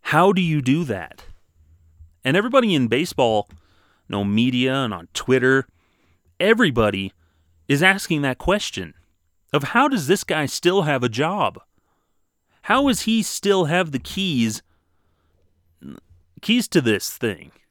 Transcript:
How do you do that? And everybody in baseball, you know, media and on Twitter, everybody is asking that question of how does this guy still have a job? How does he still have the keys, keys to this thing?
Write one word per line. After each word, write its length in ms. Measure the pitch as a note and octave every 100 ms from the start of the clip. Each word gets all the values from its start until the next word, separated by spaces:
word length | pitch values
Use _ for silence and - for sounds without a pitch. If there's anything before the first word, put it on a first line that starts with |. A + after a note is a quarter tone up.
How 300 | - D3+ F#3
do 100 | F#3+
you 200 | F3 D3+
do 240 | B2+ D3+
that? 400 | D3+ G2 E2 - - - _ _ _ _ _ _ - _
And 140 | C3 E3+
everybody 360 | A#3 C4+ A#3
in 140 | D#3+ A#2+
baseball, 640 | B2 F3+ - A#2+ G#2+ -
you 60 | - _ _ _ _ _
know, 140 | G2+
media 500 | G2+ G#2+ B2 B2 C3
and 200 | C3+ B2+
on 140 | F2+ E2
Twitter, 540 | - - C3 B2+ C3+ - _ _ _ _ _ _ _
everybody 760 | G3 A3+ G3+ A#2 G#2+ G2 G2 _ _ _ _ _ -
is 160 | C#3
asking 400 | F#3 G3 - D#3
that 140 | C#3 B2+
question 560 | E3+ G3+ - - E2+ - _ _ _ _ _
of 100 | C#3+
how 240 | C#3 A#3 C#4+
does 200 | B3+ C3+
this 160 | G3
guy 220 | - D#3
still 360 | C#3 - F3 G3
have 200 | D#3 C3+
a 60 | B2
job? 520 | A2 D#3 G3+ A2+ F2+ _ _ _ _ _ _ _ _ _ _
How 240 | - B3 C#4
does 140 | G#3+
he 220 | A3 A3+
still 420 | - - G3+ F#3+
have 260 | D#3 F3 F3
the 80 | C3+
keys, 600 | - - F#3+ C3+ A2+ G#2 _ _ _ _ _ _ _ _ _ _ _ _ C#2 - _ - _ -
keys 260 | - A#3+ -
to 120 | E3+
this 280 | A#2+ G2+ -
thing? 360 | - A#2 E2 C#2+ _ _